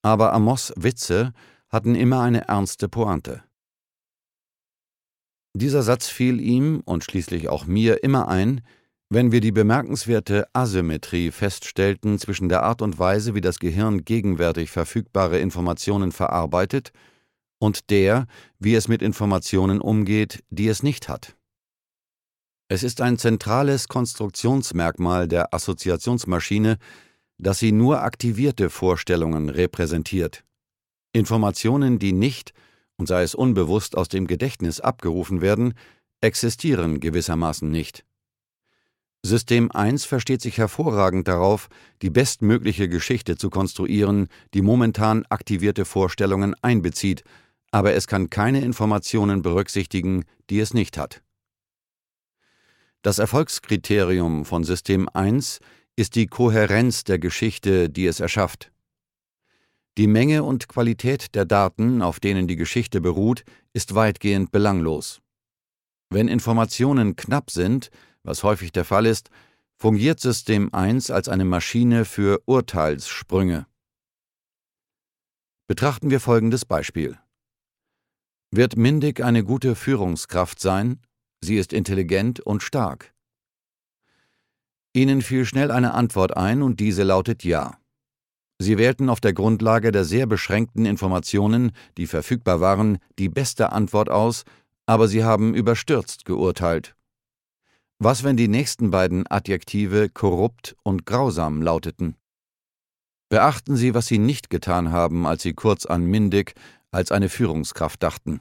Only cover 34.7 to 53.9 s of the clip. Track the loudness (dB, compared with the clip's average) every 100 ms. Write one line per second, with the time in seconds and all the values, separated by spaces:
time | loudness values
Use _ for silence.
34.7 | -2 -4 -4 -4 -4 -4 -2 0 0 -2
35.7 | -4 -16 _ _ _ -2 0 -4 -2 -2
36.7 | 0 0 -2 -2 -4 -2 -2 -2 -4 -4
37.7 | -4 -6 -12 _ _ _ _ _ _ _
38.7 | _ _ _ _ _ -2 -2 2 2 2
39.7 | 0 0 -2 -2 -4 -2 -2 -2 -2 -2
40.7 | 0 -2 2 2 2 0 2 2 2 -4
41.7 | -20 _ _ 0 2 0 0 2 2 2
42.7 | -2 -2 -2 -2 -4 -2 -4 -2 -2 -4
43.7 | -2 -2 0 2 2 -2 -8 _ 0 4
44.7 | 4 2 2 0 0 -2 -8 -4 -2 0
45.7 | -2 -2 0 -2 0 0 0 0 -2 0
46.7 | 2 0 -2 -2 -2 _ _ _ _ _
47.7 | 2 2 2 0 -2 -2 0 0 0 -2
48.7 | -2 0 0 0 0 0 0 0 -2 -2
49.7 | -4 -4 -4 -2 -4 -6 _ _ -2 0
50.7 | -2 -2 -6 -10 -12 _ _ _ _ _
51.7 | _ _ _ _ _ _ _ _ _ _
52.7 | _ _ _ -2 0 2 2 0 -6 -4
53.7 | -4 2